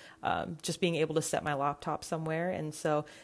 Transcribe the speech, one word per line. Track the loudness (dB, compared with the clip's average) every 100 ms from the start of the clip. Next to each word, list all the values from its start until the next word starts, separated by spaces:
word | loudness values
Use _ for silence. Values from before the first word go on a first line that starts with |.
| -18 -4
um, | 0 0 -2 -4
just | -4 2
being | 2 4
able | 2
to | 2
set | 2 0
my | 0
laptop | 2 0 0 -2 -4
somewhere. | -2 -2 0 0 0
And | 0 -4
so | -2 2 2 2 -8